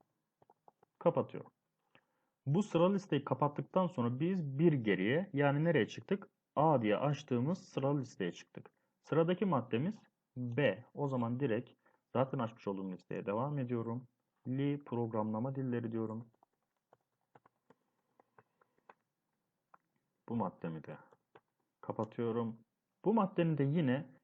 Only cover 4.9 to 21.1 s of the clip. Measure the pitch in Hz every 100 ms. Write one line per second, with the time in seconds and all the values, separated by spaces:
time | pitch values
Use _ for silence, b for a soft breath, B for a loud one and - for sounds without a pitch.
4.9 | 92 98 151 196 139 143 143 165 151 104
5.9 | - - 202 - _ _ - 156 135 107
6.9 | 101 143 147 - 120 135 190 - - 135
7.9 | 147 117 - 90 - - - - _ _
8.9 | _ - 147 165 180 202 139 113 113 170
9.9 | 220 - _ _ 123 123 120 131 98 -
10.9 | - 143 127 117 123 139 110 131 - b
11.9 | b _ 113 131 139 113 - 101 95 95
12.9 | 92 - 92 98 107 139 147 123 120 113
13.9 | 120 135 _ _ _ 127 131 143 143 -
14.9 | 120 113 113 107 107 131 135 131 120 117
15.9 | 113 110 110 120 _ _ _ _ _ _
16.9 | _ _ _ _ - _ _ _ _ _
17.9 | _ _ _ _ _ _ _ _ _ _
18.9 | - _ _ _ _ _ _ _ - _
19.9 | _ _ _ - 117 95 - 85 80 73
20.9 | 80 -